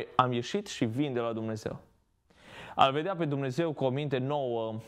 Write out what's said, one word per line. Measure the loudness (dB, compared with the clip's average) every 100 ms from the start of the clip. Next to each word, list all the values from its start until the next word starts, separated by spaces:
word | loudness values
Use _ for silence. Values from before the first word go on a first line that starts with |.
| 0 2
am | 4
ieșit | 2 -2 -4 -4
și | -2 0
vin | 0 0
de | 0
la | -2
Dumnezeu.” | -2 -4 -4 -6 -10 -14 _ _ _ _ _ -20 -18 -8 4
A-L | 6
vedea | 6 -2 -2
pe | 0
Dumnezeu | 0 0 0 -2
cu | 0
o | 0
minte | 0 0 0
nouă | 0 0 0 -2 -2 -6